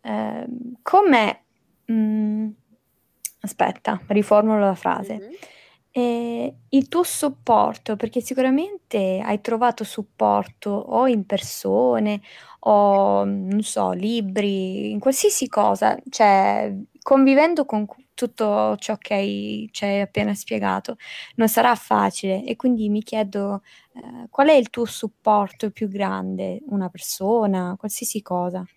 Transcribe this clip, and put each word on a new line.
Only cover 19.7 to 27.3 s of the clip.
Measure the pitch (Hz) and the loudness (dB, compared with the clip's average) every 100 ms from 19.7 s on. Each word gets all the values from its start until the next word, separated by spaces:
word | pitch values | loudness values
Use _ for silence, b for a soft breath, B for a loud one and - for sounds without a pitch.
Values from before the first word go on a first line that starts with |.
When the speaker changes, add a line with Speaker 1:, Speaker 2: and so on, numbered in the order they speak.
Speaker 1:
ci | - | -6
hai | 202 202 | -2 -2
appena | 196 - 208 | -2 -2 -2
spiegato, | 202 - - 202 190 - 226 B B B | -4 -6 -4 -2 -2 -4 -12 B B B
non | - 220 | 0 2
sarà | 226 240 | 4 4
facile. | 233 - 214 202 - 196 190 | 2 0 2 2 -2 -4 -4
E | 254 | -4
quindi | 233 254 233 208 | -2 0 0 0
mi | 208 | -2
chiedo, | - 220 202 202 202 202 b b b | -4 -4 -4 -4 -4 -6 b b b
eh, | 254 - 240 233 | -20 -18 -18 -6
qual | - 294 | 2 6
è | |
il | 294 226 | 6 4
tuo | - | -4
supporto | 233 - 214 _ - 208 196 - 214 | -6 -6 -10 _ 2 2 2 -4 -8
più | - 214 | -4 -6
grande? | 196 196 190 190 190 190 185 285 | -2 -4 -2 -4 -4 -6 -8 -6
Una | 196 185 | -4 -4
persona, | 180 - - 190 | -8 -10 -6 0